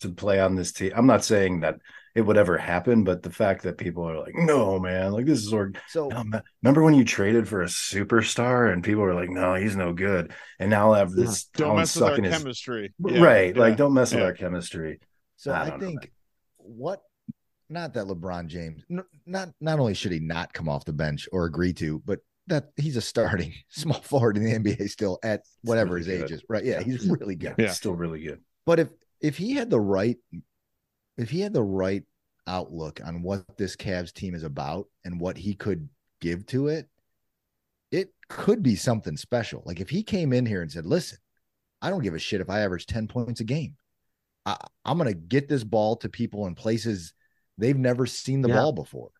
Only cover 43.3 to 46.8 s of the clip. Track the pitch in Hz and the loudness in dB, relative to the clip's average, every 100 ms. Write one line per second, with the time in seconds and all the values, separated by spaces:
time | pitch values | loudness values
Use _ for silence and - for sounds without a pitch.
43.3 | 120 113 151 131 - _ _ _ _ _ | -6 -4 -4 -6 -12 _ _ _ _ _
44.3 | _ 98 - - _ - 165 139 87 85 | _ -8 -6 -8 _ -2 0 0 -2 -2
45.3 | 131 139 143 107 107 107 113 110 - 117 | 0 0 -2 0 2 2 0 -6 -6 -6
46.3 | 101 98 85 110 113 | -4 -6 -4 -2 -2